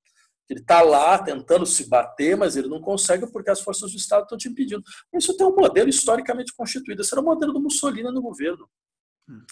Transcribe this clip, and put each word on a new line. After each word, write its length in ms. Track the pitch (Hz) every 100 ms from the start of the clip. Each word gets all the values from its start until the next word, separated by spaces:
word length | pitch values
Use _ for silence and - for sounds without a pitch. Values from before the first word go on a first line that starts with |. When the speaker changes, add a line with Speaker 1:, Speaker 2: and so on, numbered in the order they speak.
| _ _ _ _ -
Speaker 1:
Ele 160 | 120
tá 180 | - 170
lá 340 | 165 143 156 190
tentando 460 | 170 139 - 180
se 240 | 170 - 139
bater, 480 | 123 - - 151 202
mas 200 | 185 139
ele 120 | 131
não 120 | 156
consegue 500 | 165 196 - 180 233
porque 200 | 208 196
as 100 | 196
forças 320 | - - 202
do 40 | 196
Estado 260 | - 208
estão 120 | 202 226
te 120 | 247
impedindo. 340 | 240 226 208 - - _
Isso 220 | 349 - 381
tem 100 | 381
um 80 |
modelo 340 | 381 349 190 262
historicamente 640 | 262 - 233 - 247 254
constituído. 480 | - 233 262 - 196
Esse 120 | -
era 60 | 269
o 40 |
modelo 280 | 311 320 294
do 80 | 277
Mussolini 500 | 285 - 285 220 240
no 100 | 254
governo. 480 | 240 147 156 170 - _ _ _ _ _ _
Speaker 2:
Hum. 160 | 113 120